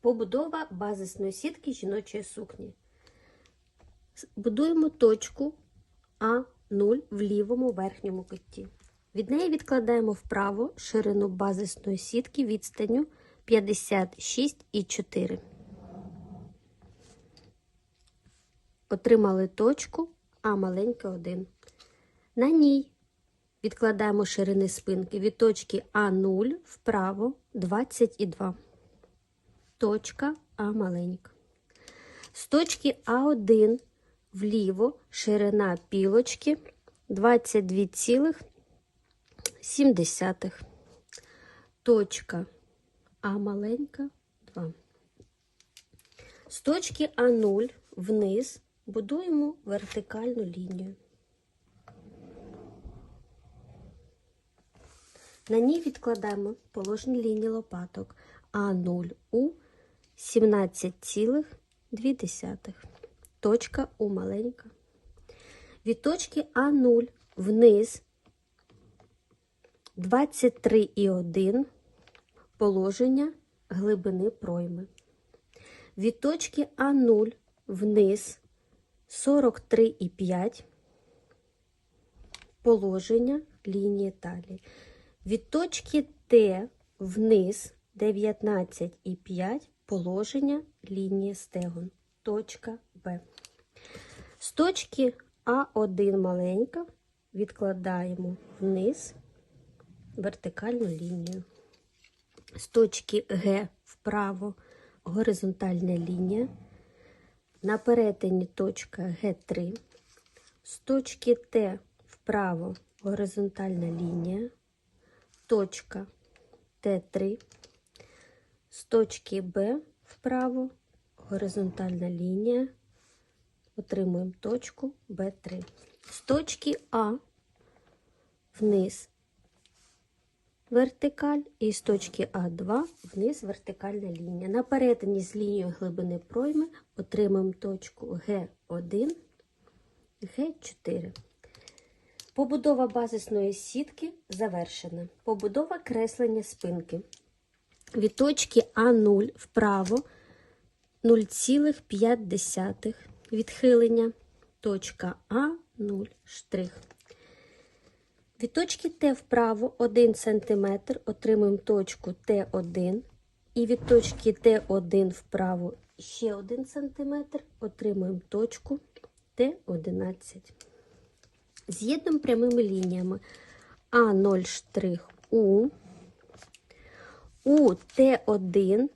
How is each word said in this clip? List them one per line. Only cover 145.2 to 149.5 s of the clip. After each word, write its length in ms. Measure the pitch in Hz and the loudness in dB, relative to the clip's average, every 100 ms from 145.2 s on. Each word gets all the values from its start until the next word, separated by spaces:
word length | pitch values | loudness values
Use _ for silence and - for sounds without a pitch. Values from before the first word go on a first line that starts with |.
Побудова 560 | - 208 202 208 320 349 | -6 -4 -2 -2 -4 -6
креслення 640 | - 233 226 - 240 220 | -6 -2 -2 0 0 0
спинки. 580 | 214 - 180 175 165 170 - - _ _ _ _ _ _ - 240 | -6 -10 -6 -6 -6 -10 -12 -20 _ _ _ _ _ _ -8 0
Від 200 | 208 - | 0 4
точки 480 | 277 294 - 233 - | 2 2 4 4 4
А 180 | - 233 | 2 6
нуль 360 | 233 208 196 233 - | 6 6 6 2 -6
вправо 640 | - | -4